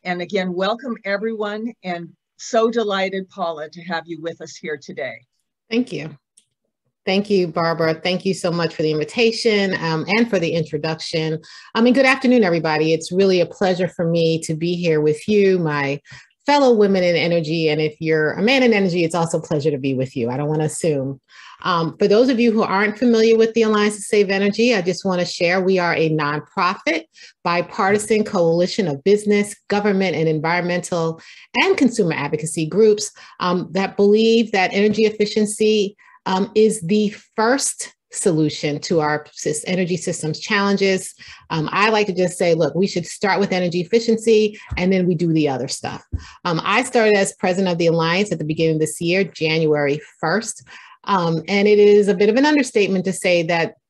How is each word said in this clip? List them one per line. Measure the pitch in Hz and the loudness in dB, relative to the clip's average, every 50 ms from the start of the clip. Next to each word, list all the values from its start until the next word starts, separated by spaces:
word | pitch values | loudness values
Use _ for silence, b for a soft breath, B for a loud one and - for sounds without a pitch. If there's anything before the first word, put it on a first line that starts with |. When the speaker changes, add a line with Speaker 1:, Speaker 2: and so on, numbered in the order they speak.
| _ | _
Speaker 1:
And | 190 175 180 | -6 -6 -6
again, | 175 151 190 196 185 185 | -6 -4 -4 -4 -4 -2
welcome | 175 175 190 202 226 240 262 254 226 - _ | -4 -2 -2 -2 -2 -4 -6 -10 -10 -8 _
everyone, | 196 202 202 214 226 226 208 214 208 208 214 220 240 233 _ | -6 -4 -4 -4 -6 -6 -6 -6 -6 -6 -8 -10 -10 -12 _
and | - 185 175 170 170 160 _ _ _ _ _ | -10 -10 -8 -8 -10 -14 _ _ _ _ _
so | _ - - - 226 226 233 | _ -12 -2 0 2 2 2
delighted, | 226 233 226 208 196 190 190 196 190 190 185 185 | 0 -2 -2 -2 -2 -2 -2 -2 -4 -6 -8 _
Paula, | - 196 180 170 165 147 156 156 | -8 -6 -6 -6 -6 -8 -12 -14
to | 165 175 165 | -14 -16 -10
have | 175 170 165 160 | -8 -8 -8 -8
you | 170 165 160 | -10 -12 -10
with | 156 165 156 _ | -10 -10 -10 _
us | 160 165 - | -16 -18 -16
here | - - 160 151 147 | -14 -10 -10 -10 -10
today. | - - 156 143 139 123 113 117 _ _ _ _ _ _ _ _ _ _ | -12 -16 -10 -10 -10 -10 -10 -14 _ _ _ _ _ _ _ _ _ _
Speaker 2:
Thank | 220 240 240 - | -4 -4 -2 -4
you. | 180 147 147 160 147 _ _ _ _ _ _ _ _ _ _ _ _ _ _ _ _ _ _ | -8 -10 -10 -12 -14 _ _ _ _ _ _ _ _ _ _ _ _ _ _ _ _ _ _
Thank | 208 190 196 202 202 | -2 0 0 0 0
you, | 208 190 180 165 | 0 0 0 0
Barbara. | 160 180 165 165 165 160 165 160 160 | -2 -2 0 0 0 0 0 0 0
Thank | 160 - 185 180 175 - | -2 -2 -2 -2 -2 -2
you | 190 185 | -4 -4
so | - - 180 | -2 -2 -2
much | 165 175 165 160 - | -2 -2 -2 -4 -2
for | - | -2
the | 156 156 | -2 -2
invitation, | 156 151 151 151 - 240 233 226 226 - - 233 208 202 196 190 190 - | 0 -2 -4 -4 -2 0 0 0 0 0 0 0 2 2 0 0 -2 -4
um, | 160 165 160 160 143 | -2 -2 -2 -4 -2
and | 165 196 226 240 233 | -2 0 0 0 0
for | 214 185 | 0 -2
the | 165 160 | 0 0
introduction. | 160 170 160 160 156 147 151 160 160 160 - - - 160 160 160 160 160 B B B B B B B | -2 -2 -4 -4 -6 -6 -4 -6 -6 -6 -8 -6 -4 -4 -2 -2 -4 -6 B B B B B B B
Um, | 220 233 | 2 4
and | 247 247 | 4 6
good | 269 262 | 6 4
afternoon, | 262 269 269 - 247 254 247 208 | 4 4 2 4 4 4 6 4
everybody. | 175 175 165 156 160 156 151 156 160 | 4 2 0 0 0 0 0 2 2
It's | 165 160 160 - | 0 0 -2 -4
really | 180 185 196 190 185 180 | 0 2 2 4 4 2
a | 170 | 2
pleasure | - - - 208 185 185 170 185 165 | 0 -2 -2 0 0 0 0 -2 -4
for | - - 170 | -2 -4 -2
me | 165 170 170 165 165 165 160 | 0 0 2 2 2 0 -2
to | 160 - 160 | -2 -6 -6
be | 156 170 175 180 | -4 -2 -4 -4
here | 175 175 165 156 151 | -2 0 0 2 2
with | 151 151 151 151 - | 2 0 0 0 -2
you, | - 214 208 196 190 190 180 | 0 2 4 4 4 2 2
my | 165 151 147 143 139 139 143 143 B B B B B B B _ _ | 0 -2 -2 -2 -2 -2 -4 -6 B B B B B B B _ _
fellow | - 285 285 277 254 | 2 4 4 6 4
women | 240 214 208 196 196 185 | 6 4 4 4 4 2
in | 180 175 170 | 2 2 2
energy. | 156 143 165 170 170 160 147 165 170 160 156 | 2 0 2 0 0 0 -2 -2 0 0 0
And | 151 151 | 0 0
if | 156 151 151 _ | -2 -4 -4 _
you're | 160 156 156 156 151 151 - | -2 0 0 2 0 -2 -2
a | - | 0
man | 190 233 269 269 | 0 2 2 4
in | 254 240 | 4 4
energy, | 220 202 196 185 165 180 | 4 2 2 0 0 0
it's | 170 160 180 | 0 0 0
also | 175 165 165 - 160 | -2 -2 0 -2 -6
a | |
pleasure | 160 - 170 147 139 160 | -4 -2 -4 0 0 -2
to | 143 131 | -2 -2
be | 135 135 135 | -4 -4 -2
with | 127 131 131 - | -2 -4 -4 -4
you. | 139 113 120 | -4 -4 -4
I | 123 | -4
don't | 135 147 147 | -4 -4 -2
wanna | 156 156 151 | -2 -2 -2
assume. | 151 - - - 165 147 139 131 135 135 135 _ B B B B B B B | -4 -4 -4 -2 -2 -2 -2 -4 -6 -8 -10 _ B B B B B B B
Um, | - 185 180 170 165 156 - _ | -4 -2 -2 -2 -2 -4 -2 _
for | 202 | 0
those | 190 202 214 262 254 | 2 4 4 4 2
of | 269 220 | 2 2
you | 240 240 | 2 2
who | 208 226 | 2 0
aren't | 196 - 185 196 208 214 240 - | 0 0 0 0 0 -2 -2 0
familiar | 262 240 226 220 220 226 226 | 0 2 2 4 4 4 4
with | 220 220 226 226 | 4 2 2 2
the | 233 | 0
Alliance | 220 220 214 208 208 214 208 | 0 2 2 2 2 0 -2
to | 202 | -4
Save | - - 226 208 202 185 | -6 -2 0 2 2 2
Energy, | 196 190 202 202 202 - 226 247 | 0 0 0 0 2 2 2 2
I | 240 196 | 2 0
just | 170 185 175 - - | 0 -2 -4 -4 -4
wanna | 196 180 175 180 | -2 -2 -2 -2
share | 175 - - 180 170 180 190 | -4 -2 -2 -2 0 0 0
we | 185 190 190 180 | 0 0 0 2
are | 175 170 156 | 0 0 0
a | - 160 160 | 0 0 0
nonprofit, | 156 156 147 143 147 151 156 _ _ 196 180 180 196 - - 294 330 320 - _ B B B B B _ | 0 -2 -2 -2 -4 -6 -8 _ _ -2 -2 -2 -2 -2 -4 -4 -4 -4 -6 _ B B B B B _
bipartisan | _ 175 170 175 170 - - - 202 190 208 208 208 - 226 214 | _ -2 -2 -2 -2 -4 -4 -2 0 2 2 0 0 0 0 0
coalition | 214 214 - 190 170 165 165 170 175 185 - - 196 | 0 0 0 2 2 2 2 2 0 0 0 -2 -2
of | 160 143 135 | -2 -4 0
business, | - 190 208 208 208 208 208 208 202 202 - _ _ | 2 2 2 4 4 0 0 0 0 -2 -8 _ _
government, | _ 202 208 208 214 196 190 190 185 156 | _ -4 0 0 0 0 0 0 0 0
and | 147 160 160 | 0 0 0
environmental | 156 156 147 165 170 180 175 175 175 180 165 - 185 170 165 165 165 165 B B B B B B - 240 302 | 0 0 -2 -2 -2 -2 -2 -2 -4 -4 -4 -4 -4 -2 -2 -4 -4 -8 B B B B B B -2 0 0
and | 392 381 | 0 2
consumer | - 294 240 - - 196 160 | 2 2 2 2 0 0 0
advocacy | 147 127 143 147 160 151 - 160 - 175 160 | -2 -4 -4 -4 -4 -6 -6 -6 -4 -6 -6
groups, | 156 165 196 220 214 208 208 - - B B B B B B | -2 2 4 4 4 4 2 -2 -10 B B B B B B
um, | - 180 180 185 - - | -2 -2 -2 -2 -4 -4
that | 156 190 196 185 - | -4 -4 -4 -2 0
believe | - 202 202 208 220 220 226 226 226 233 208 | 2 4 4 6 4 4 4 4 2 2 2
that | - 196 185 175 | 0 0 0 0
energy | - 196 202 214 202 214 220 | 0 0 0 2 2 2 0
efficiency, | 214 214 - 208 202 - 214 214 208 208 - 214 214 220 214 196 196 202 b b b b b _ | 0 2 0 -2 0 0 -2 -2 -2 0 0 2 2 4 2 0 -2 -6 b b b b b _
um, | 180 185 185 196 - - | -4 -2 -2 -2 0 2
is | 214 220 220 214 - | 4 4 4 2 -2
the | 165 160 214 214 214 202 - - _ _ _ | -2 0 2 2 2 0 -4 -8 _ _ _
first | - - 233 269 277 - - - - - - _ _ _ _ | 0 0 2 2 0 -2 -6 -6 -8 -14 -16 _ _ _ _
solution | - - - 202 165 156 156 147 143 - - 151 147 151 | -12 -2 0 0 2 2 0 0 -2 -4 -6 -6 -6 -6
to | - - - 160 | -4 -2 0 0
our | 151 147 151 151 151 | 0 0 -2 -4 -6
sys-, | - _ - - 156 151 151 - | -12 _ -8 -6 -4 -4 -4 -4
energy | - 185 180 185 165 180 | -4 -2 -2 -2 -2 -4
systems | 165 - 185 165 - - 156 156 - | -4 -4 -6 -6 -4 -6 -6 -6 -8
challenges. | - - 220 202 202 202 202 190 196 196 190 190 185 - - B B B B B B B | -4 -2 -2 0 2 0 0 0 2 0 0 -2 -4 -10 -16 B B B B B B B
Um, | 165 160 156 - | -4 -4 -4 -2
I | - 185 202 220 | 0 0 2 2
like | 220 208 208 | 2 0 0
to | 190 180 | -2 0
just | 180 185 170 175 - | -2 -2 -2 0 0
say, | 190 175 165 | 2 2 2
look, | 160 165 139 - | 2 0 0 0
we | 170 196 | -2 -2
should | 196 - 180 165 | -2 -2 -6 -6
start | - - - - 196 185 170 | -8 -8 -4 -2 0 0 0
with | 202 - | 0 0
energy | 185 185 180 175 160 180 | 0 -2 -2 -2 -2 -4
efficiency | 165 170 226 233 226 226 226 220 220 233 226 214 214 208 208 B B B B - | -2 0 0 0 2 2 -2 0 2 4 4 4 4 2 -4 B B B B -2
and | 180 185 | 0 2
then | 196 185 180 | 2 2 2
we | 175 185 | 0 0
do | 156 180 165 | 0 0 0
the | 160 160 147 143 | 2 2 2 0
other | 131 127 123 131 | -2 -4 -6 -8
stuff. | - - - - 90 - - _ B B B B B B - | -8 -8 -8 -10 -10 -10 -12 _ B B B B B B -4
Um, | 175 165 - - | -2 -2 -2 -2
I | 180 196 226 254 | 0 0 0 -2
started | - - 240 220 214 214 | 0 0 2 4 4 4
as | 196 196 202 - | 4 2 0 -2
president | _ - 185 180 185 196 180 | _ -2 -2 0 0 0 -2
of | 175 170 | 0 2
the | 175 165 | 2 2
Alliance | 160 165 165 165 170 185 208 202 | 2 2 0 0 0 0 0 -2
at | 180 160 | -4 -6
the | 156 | -4
beginning | 151 156 160 165 160 160 | -6 -2 0 0 0 2
of | 156 | 0
this | 156 151 - - | -2 -4 -4 -6
year, | 175 170 175 190 196 | -2 0 0 0 -2
January | - - - 156 156 156 160 165 151 151 147 143 139 143 151 - - _ _ | -4 -4 -4 -2 -2 0 0 2 2 2 2 0 0 -2 -4 -6 -16 _ _
first. | - 156 175 214 233 - - - B B B B B B B B - | -4 -2 -2 -2 -4 -6 -12 -14 B B B B B B B B -4
Um, | - 202 185 170 165 165 160 160 | -2 -2 0 0 0 -2 -2 -4
and | - 196 202 202 208 | -2 0 2 4 4
it | 208 208 | 6 6
is | 208 208 202 208 202 190 | 6 8 6 6 6 2
a | 196 | 2
bit | 180 208 208 | 2 2 2
of | 226 | 4
an | 254 277 | 4 2
understatement | 302 302 294 247 - - 220 202 175 190 185 175 | 4 4 2 0 0 0 0 0 2 0 -2 -2
to | 190 | -4
say | 180 - - 185 180 175 165 | -6 -2 0 2 2 2 2
that | 165 175 165 165 156 - _ _ | 0 0 -2 -2 -4 -6 _ _